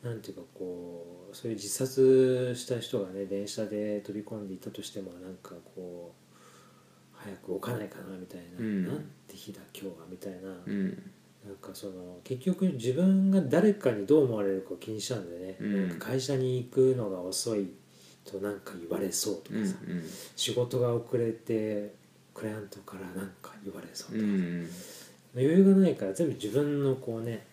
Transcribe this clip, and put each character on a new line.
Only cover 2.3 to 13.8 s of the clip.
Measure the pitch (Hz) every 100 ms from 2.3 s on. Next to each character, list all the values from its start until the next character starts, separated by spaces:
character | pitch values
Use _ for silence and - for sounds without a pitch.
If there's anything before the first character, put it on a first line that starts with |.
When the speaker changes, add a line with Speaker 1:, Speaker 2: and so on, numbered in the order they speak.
| 127 127 123
Speaker 1:
し | -
た | 120
人 | - 120
が | 95
ね、 | 95 95
電 | 98 101
車 | - 107
で | 104 107 104
飛 | 101
び | 104
込 | 104 110
ん | 101
で |
い | 92
た | -
と | 98
し | -
て | 107
も、 | 95
な | 87 92
ん | 92
か | - 90 - -
こ | 90 87 87 -
う、 | _ - - - - - _ _ _ -
早 | 104 95
く | - 92
起 |
か | -
な | 120
い | 101
か | -
な | 92 92
み | 92
た | 90
い | 85 90
な、 |
Speaker 2:
う |
ん。 | 110 101 87
Speaker 1:
な |
ん | 151 151 - _
て | -
日 | -
だ | 196 -
今 | - 98
日 | 85
は | 85
み | 92
た | 101
い | 92
な、 | 95 90 -
Speaker 2:
う |
ん。 | 101 95 - - - _ _ 104
Speaker 1:
な |
ん | 98
か | -
そ | 92 101
の、 | 92 90 90
結 | - 127
局 | 190 180 185
自 | 135 117
分 | 127 185 190 190
が | 190
誰 | 147 151 208
か | 202